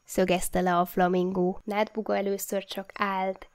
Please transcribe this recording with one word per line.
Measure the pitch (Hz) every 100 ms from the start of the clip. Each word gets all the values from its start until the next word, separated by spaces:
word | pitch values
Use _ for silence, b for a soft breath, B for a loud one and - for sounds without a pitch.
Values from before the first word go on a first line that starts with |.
szögezte | - - 190 180 - 180
le | 180 175
a | 180
flamingó. | - 180 185 180 190 180 196
Nádbuga | - 208 214 - 208 202
először | 202 196 - 196 190
csak | - 190
állt, | - 202 190 190 185 -